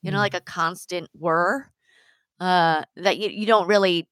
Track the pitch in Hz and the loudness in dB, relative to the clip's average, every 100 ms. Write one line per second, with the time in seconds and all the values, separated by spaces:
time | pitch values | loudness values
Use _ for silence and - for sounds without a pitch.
0 | 170 196 208 180 - - 165 185 - 180 | -4 -2 -2 -4 -10 -4 -4 -4 -10 -10
1 | 165 - 160 160 175 262 269 _ _ _ | -10 -8 -2 0 0 -2 -6 _ _ _
2 | _ _ _ _ 180 180 165 156 - - | _ _ _ _ 0 2 4 0 -4 -4
3 | 185 170 208 - 214 220 180 208 196 170 | -2 -2 -4 -6 2 2 4 2 4 0
4 | 165 | -4